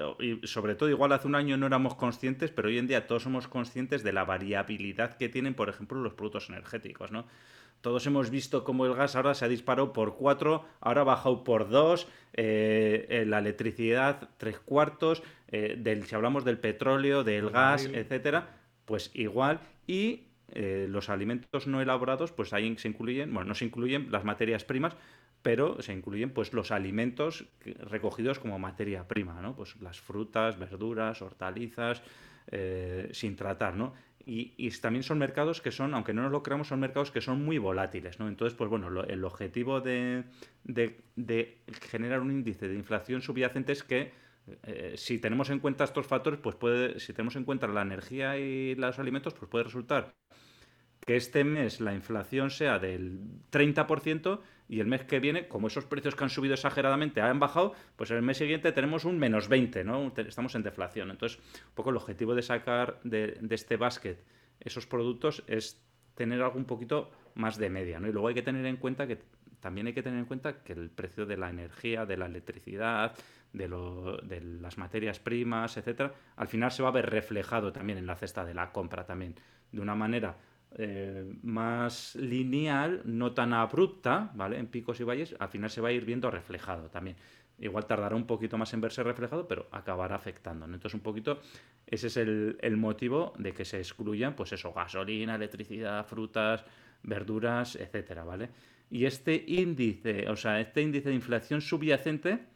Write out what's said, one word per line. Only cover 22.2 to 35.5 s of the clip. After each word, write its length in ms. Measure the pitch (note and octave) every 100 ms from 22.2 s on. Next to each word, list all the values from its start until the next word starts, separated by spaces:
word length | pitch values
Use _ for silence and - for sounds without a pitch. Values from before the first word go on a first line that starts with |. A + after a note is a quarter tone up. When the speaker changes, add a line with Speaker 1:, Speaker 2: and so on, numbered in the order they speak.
| E3+
Speaker 1:
pues 220 | - G2+
ahí 200 | G#2 A2 A2+
se 100 | A2+
incluyen, 460 | G#2+ A2+ B2+ D3+
bueno, 140 | G2+ F#2
no 60 |
se 120 | G#2 A#2
incluyen 440 | A#2 B2 C#3 C3
las 140 | G#2+
materias 400 | G2 G#2 A2+ A2
primas, 320 | - C3 D#3+ - - - _ _
pero 400 | - A#2 D3+ -
se 100 | -
incluyen, 380 | F#2+ F#2 G2+ B2
pues, 240 | C3 G#2
los 160 | A#2 G2
alimentos 720 | G#2+ F#2+ G#2 B2 A#2+ D3+ D#3 G#2+ _
que, 140 | A2
recogidos 640 | - G#2 G#2+ G#2+ - A#2 C3+
como 200 | A#2 G2
materia 480 | F#2 F#2 G#2 F#2+ F2
prima, 360 | A2 F#2 E2+
¿no? 120 | F#2+
Pues 240 | C3 G2 -
las 180 | F2+ F2
frutas, 580 | - G#2 G#2+ A2+ A2+ F#2+
verduras, 640 | F#2 F#2 A2 A2 A2 A2+
hortalizas, 840 | F#2+ - F#2 F#2+ A#2 - A#2 A#2+ - - - - -
eh, 640 | G2+ F#2 F#2 F#2 F#2 F#2+
sin 240 | - A2 F#2+
tratar, 400 | G2 F#2+ G2+ F2+
¿no? 160 | B2 - - _ -
Y, 280 | A#2 A#2+ -
y 140 | A#2+
también 320 | - A#2 A#2+
son 160 | C3 D#3
mercados 420 | C#3 - D3+